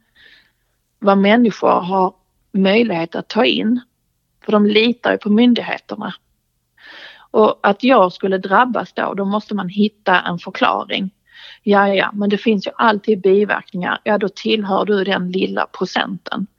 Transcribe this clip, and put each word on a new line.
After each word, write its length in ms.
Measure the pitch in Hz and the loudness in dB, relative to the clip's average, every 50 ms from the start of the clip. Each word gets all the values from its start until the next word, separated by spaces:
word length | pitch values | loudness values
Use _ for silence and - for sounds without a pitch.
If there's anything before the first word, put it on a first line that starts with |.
| _ _ _ _ _ - _ _ _ _ _ _ _ _ _ _ _ _ _ _ | _ _ _ _ _ -20 _ _ _ _ _ _ _ _ _ _ _ _ _ _
vad 200 | 226 196 196 196 | 0 2 2 4
människor 500 | 196 202 214 247 240 214 - - - - | 4 4 4 4 4 2 0 0 0 2
har 460 | - - 185 175 196 190 185 196 - _ _ _ _ _ _ _ - | 2 2 0 -2 0 0 0 0 -2 _ _ _ _ _ _ _ -2
möjlighet 600 | 196 190 190 196 226 240 220 180 165 165 165 - | 0 2 2 2 2 2 0 -2 -4 -6 -6 -8
att 140 | 170 170 - | -10 -10 -4
ta 160 | - 220 247 | -2 0 0
in. 360 | - - 165 190 220 247 247 - _ _ _ _ _ _ _ _ _ _ _ - | 2 0 0 0 -2 -2 -2 -4 _ _ _ _ _ _ _ _ _ _ _ -6
För 80 | - 214 | 0 2
de 140 | 208 208 | 2 4
litar 460 | 208 208 214 226 240 233 - - 196 - | 4 4 4 2 2 0 0 -2 -2 -2
ju 60 | 196 | -2
på 120 | - 214 | 0 2
myndigheterna. 840 | 208 220 247 247 233 - - - - - - - - - - 208 - - _ _ _ _ _ _ _ _ _ _ _ _ _ - - - - - - - - _ | 2 4 6 4 4 2 0 -6 -8 -10 -10 -12 -12 -10 -10 -10 -12 -14 _ _ _ _ _ _ _ _ _ _ _ _ _ -20 -20 -20 -20 -20 -20 -20 -20 _
Och 280 | - 220 214 220 - - - | 2 2 4 4 2 0 0
att 220 | 202 202 - - | 0 0 0 2
jag 280 | 247 269 226 185 180 - | 2 4 4 4 2 0
skulle 260 | - - 196 190 190 | -4 -4 -2 -2 -2
drabbas 540 | 190 196 190 214 254 254 214 - 185 - _ | -2 0 2 2 2 2 0 -4 -6 -6 _
då, 220 | - - - - | -6 -4 -4 -4
då 100 | 190 196 | -4 -4
måste 300 | 196 202 214 - - 214 | -4 -4 -4 -6 -6 -8
man 140 | 202 190 175 | -8 -8 -6
hitta 520 | 196 202 208 214 - _ _ 196 185 180 | -2 0 0 0 0 _ _ 0 0 0
en 180 | - - 175 175 | 0 -2 -6 -8
förklaring. 720 | - 190 - - 247 - 95 101 - - - - 196 190 - _ _ _ _ - - - - - _ | -10 -12 -6 -2 0 0 0 -2 -2 -4 -6 -6 -6 -8 -10 _ _ _ _ -20 -20 -20 -20 -8 _
Ja, 320 | 208 202 196 202 202 202 | 2 2 4 4 2 2
ja, 160 | 190 - - - | 0 -2 -2 -4
men 160 | 202 202 202 | -4 -2 -2
det 80 | 202 196 | -2 0
finns 280 | - 233 214 190 - | 0 0 0 0 -2
ju 40 | - - | -6 -4
alltid 440 | - 240 226 208 202 - - 214 185 | 0 0 0 0 0 0 -2 -2 0
biverkningar. 800 | 185 190 190 202 208 190 - - - - - 180 175 104 98 - - | 2 2 4 4 2 0 -2 -6 -6 -10 -10 -8 -6 -6 -6 -4 -2
Ja, 140 | - 208 196 | -2 -2 -2
då 100 | 214 190 | -2 -4
tillhör 560 | - - - 220 220 220 202 196 190 214 - | -6 -6 -4 -2 -2 -2 -2 -2 -2 -2 0
du 200 | 190 208 196 185 | 0 0 -2 0
den 260 | 196 190 185 180 180 | -2 -2 -4 -4 -4
lilla 360 | 180 190 196 202 196 196 - | -4 -4 -4 -2 -4 -4 -6
procenten. 800 | - - - 190 - - - - - 196 170 - - - - 196 - _ | -6 -6 -8 -8 -6 -4 -4 -4 -4 -6 -10 -10 -10 -8 -8 -8 -10 _